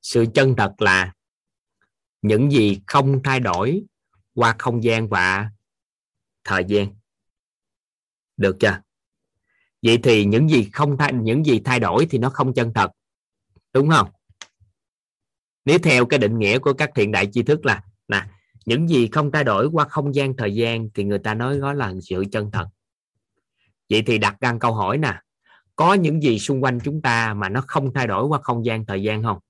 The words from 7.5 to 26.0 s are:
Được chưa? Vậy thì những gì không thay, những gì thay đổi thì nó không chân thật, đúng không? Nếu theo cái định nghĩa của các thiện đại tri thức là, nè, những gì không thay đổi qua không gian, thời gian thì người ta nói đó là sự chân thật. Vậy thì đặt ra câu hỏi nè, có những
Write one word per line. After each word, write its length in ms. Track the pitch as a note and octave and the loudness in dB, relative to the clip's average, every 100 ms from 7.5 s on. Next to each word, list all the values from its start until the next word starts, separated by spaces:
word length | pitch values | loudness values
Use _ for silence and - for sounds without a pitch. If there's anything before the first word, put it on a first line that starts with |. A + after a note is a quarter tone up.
| _ _ _ _ _ _ _ _ - | _ _ _ _ _ _ _ _ -2
Được 200 | G2 F#2+ | -2 2
chưa? 200 | G#2+ G2 _ _ _ _ _ _ _ _ _ _ | 0 0 _ _ _ _ _ _ _ _ _ _
Vậy 160 | A#2 A#2 | 2 4
thì 220 | B2 A2+ | 4 4
những 240 | G2+ A2 D#3 | 4 2 4
gì 200 | D3 G2+ | 2 0
không 240 | - D3 C#3 | -2 -2 0
thay, 140 | C#3+ | -2
những 320 | C3 A2 B2+ | 0 0 0
gì 160 | D3+ A2+ | 2 0
thay 160 | A#2 B2 | 2 0
đổi 260 | G#2 F2+ A#2+ | 0 0 0
thì 80 | B2+ | 0
nó 120 | B2 | -2
không 240 | C3 C3 | -2 -2
chân 180 | B2+ A#2 | 0 -2
thật, 160 | A2 F#2+ _ _ _ _ _ _ _ _ | 0 -2 _ _ _ _ _ _ _ _
đúng 180 | C3 D3 | 0 4
không? 200 | D#3 G2+ _ _ _ - _ _ _ _ _ _ _ _ _ _ _ | 2 2 _ _ _ -20 _ _ _ _ _ _ _ _ _ _ _
Nếu 140 | C3+ F3 | 2 2
theo 280 | E3+ B2 B2 | 4 4 4
cái 120 | D3 | 2
định 200 | G#2 A2+ | 2 2
nghĩa 200 | G2+ A#2+ | 0 2
của 140 | C#3+ | 0
các 180 | C3+ D3+ | 0 -2
thiện 180 | - G2+ | 0 0
đại 160 | G2+ G#2 | 0 0
tri 100 | A#2+ | -2
thức 240 | A#2 D3+ D3 | 0 0 0
là, 160 | G2+ - _ _ | -2 -6 _ _
nè, 180 | G2+ G2+ _ _ _ | -6 -6 _ _ _
những 240 | - A#2+ E3+ | -4 -2 2
gì 200 | D3 A#2 | 2 2
không 200 | D#3 D3 | 0 -2
thay 120 | D3+ | -2
đổi 240 | C3 G2 C3+ | 0 0 0
qua 160 | E3 D3 | 0 -2
không 260 | - C#3+ | -2 -2
gian, 220 | C#3 C#3 C3 | -2 -2 -2
thời 180 | G#2+ | -4
gian 340 | G#2 A#2 A#2 A2 | -2 -2 -2 -6
thì 100 | - | -6
người 140 | G2+ G2+ | -4 -2
ta 160 | G#2+ | -4
nói 240 | G#2+ B2+ C#3+ | -4 -4 -4
đó 140 | C#3 | -4
là 220 | C#3+ A2 F#2 | -4 -6 -8
sự 220 | F2 F#2 G2 | -8 -6 -4
chân 180 | A2 G#2 | -4 -6
thật. 160 | G2 F2 _ _ _ _ _ _ _ _ _ _ _ _ | -6 -8 _ _ _ _ _ _ _ _ _ _ _ _
Vậy 120 | G#2+ A2+ | -2 0
thì 120 | A2+ | 0
đặt 180 | G#2 G2+ | 0 -2
ra 140 | B2+ A#2 | -4 -2
câu 140 | A#2+ | -2
hỏi 240 | A2 F#2+ C3 | -2 -2 -2
nè, 220 | D3 - _ _ _ _ _ - | -4 -6 _ _ _ _ _ 0
có 180 | E3 | 2
những 280 | G3+ | 4